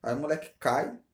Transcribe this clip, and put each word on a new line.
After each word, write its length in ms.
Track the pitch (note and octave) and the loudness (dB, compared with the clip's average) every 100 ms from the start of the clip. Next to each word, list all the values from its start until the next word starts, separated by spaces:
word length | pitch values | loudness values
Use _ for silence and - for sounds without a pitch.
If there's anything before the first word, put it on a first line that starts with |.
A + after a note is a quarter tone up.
Aí 120 | - | -4
o 60 | B2+ | -2
moleque 320 | D3+ D#3 - - | 0 -2 -4 -2
cai, 400 | - B2+ - - - | 2 2 0 -6 -18